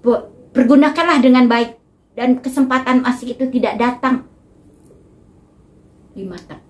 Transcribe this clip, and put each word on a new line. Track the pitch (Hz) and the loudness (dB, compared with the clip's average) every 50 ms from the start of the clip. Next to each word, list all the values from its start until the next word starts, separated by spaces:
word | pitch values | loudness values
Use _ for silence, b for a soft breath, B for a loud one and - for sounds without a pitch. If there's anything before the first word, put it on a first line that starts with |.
| - | 0
Bu, | 240 233 - - - - - - - | 0 -2 -2 -4 -10 -20 -20 -20 -6
pergunakanlah | _ - 254 226 285 277 294 302 302 - 330 349 330 285 240 | _ 0 2 4 6 6 4 4 0 -2 -2 0 0 2 4
dengan | 262 254 254 247 | 4 4 4 4
baik. | 233 233 233 233 233 - _ _ _ _ _ _ _ | 2 2 0 -2 -4 -8 _ _ _ _ _ _ _
Dan | _ 233 240 247 254 254 - | _ -6 -2 -2 -2 -2 -4
kesempatan | 262 254 285 269 254 254 262 254 254 254 254 254 | -8 -2 -2 -2 0 0 -2 -2 0 0 0 0
emas | 247 254 - - | -2 -6 -6 -8
itu | 247 240 - 269 | -12 -6 -6 -6
tidak | 262 - 247 254 214 - 214 | -4 -2 -2 -2 -2 -2 -2
datang | 240 247 247 - - 262 262 - - - _ _ _ _ _ _ _ - _ _ _ - - _ _ _ _ _ _ _ _ _ _ _ _ _ _ _ _ _ _ _ _ _ _ _ | -2 -2 -2 -2 -2 -2 -2 -2 -4 -14 _ _ _ _ _ _ _ -20 _ _ _ -20 -20 _ _ _ _ _ _ _ _ _ _ _ _ _ _ _ _ _ _ _ _ _ _ _
lima | _ 196 190 185 180 175 - - 147 - _ | _ -14 -14 -14 -14 -16 -20 -20 -20 -20 _